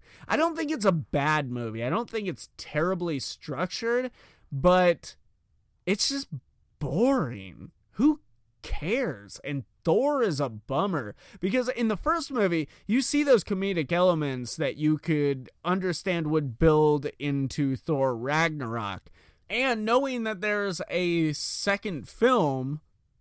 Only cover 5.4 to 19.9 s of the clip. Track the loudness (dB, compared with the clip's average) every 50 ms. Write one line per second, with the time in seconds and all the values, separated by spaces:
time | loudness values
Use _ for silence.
5.4 | _ _ _ _ _ _ _ _ _ -2 0 0 0 -2 -2 -4 -6 -8 -10 -12
6.4 | -12 _ _ _ _ _ _ _ -6 -2 0 2 4 4 4 4 2 0 -4 -8
7.4 | -10 -14 -14 -16 -18 -18 _ _ _ _ _ 2 4 4 4 2 _ _ _ _
8.4 | _ _ _ _ -4 -4 -2 -2 0 -2 -2 0 -2 -2 -4 -8 -12 -16 -16 -12
9.4 | -8 -6 -6 -6 -6 -8 _ _ _ 2 2 4 4 2 2 2 2 0 0 0
10.4 | -2 -4 -4 -10 -8 -4 -2 0 0 0 -2 -2 -4 -6 -10 -14 -20 -20 -10 -6
11.4 | -2 0 0 0 0 -2 -2 0 0 0 -2 -2 -2 -2 -2 -2 -4 -4 0 0
12.4 | 2 2 2 0 -2 -6 -10 -12 _ 0 0 0 2 2 2 2 4 6 4 4
13.4 | 4 0 -4 -2 -2 -2 -2 -2 -2 0 2 4 4 4 4 2 0 -2 -4 -4
14.4 | -6 -8 -4 -2 -2 -2 -2 0 2 2 2 2 0 0 0 2 2 2 0 -2
15.4 | -6 -14 -20 _ -4 -2 -2 0 0 -2 -2 -2 -2 -2 -2 0 0 0 0 0
16.4 | 0 -2 0 4 6 6 6 6 6 4 4 2 0 -6 -8 -6 -4 -2 -2 -2
17.4 | -2 -2 -2 -2 0 0 -2 -4 -2 -2 0 2 2 0 0 -2 -2 -2 0 2
18.4 | 2 0 -2 -4 -6 -4 -4 -4 -4 -6 -6 -8 -12 -18 -20 _ _ _ _ _
19.4 | _ -6 -4 -2 0 0 -2 -2 0 2